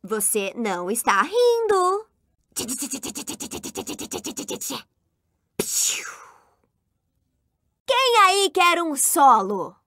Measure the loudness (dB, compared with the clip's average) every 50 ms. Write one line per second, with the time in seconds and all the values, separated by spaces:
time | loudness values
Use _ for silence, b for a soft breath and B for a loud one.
0 | -6 -6 -4 -2 -2 0 0 0 -2 -4 -6 -6 -4 -4 -4 -4 -4 -4 -4 -2
1 | 0 2 2 2 2 2 2 4 4 4 4 2 2 2 2 2 2 2 0 -2
2 | -6 _ _ _ _ _ _ _ _ _ _ -10 -8 -8 -6 -8 -8 -10 -10 -10
3 | -10 -10 -10 -10 -12 -12 -12 -12 -12 -12 -12 -12 -12 -10 -10 -10 -10 -10 -10 -12
4 | -10 -10 -10 -10 -8 -10 -10 -10 -10 -10 -10 -8 -8 -10 -10 -10 -12 _ _ _
5 | _ _ _ _ _ _ _ _ _ _ _ -10 -8 -4 -2 -2 -2 -2 -2 -4
6 | -8 -10 -14 -16 -20 -20 -20 _ _ _ _ _ _ _ _ _ _ _ _ _
7 | _ _ _ _ _ _ _ _ _ _ _ _ _ _ _ _ _ 0 0 2
8 | 2 4 4 6 6 6 4 4 0 0 2 2 2 4 2 2 0 -4 -2 -2
9 | -2 0 4 6 8 8 8 6 4 0 -4 -4 -6 -8 -10 _ _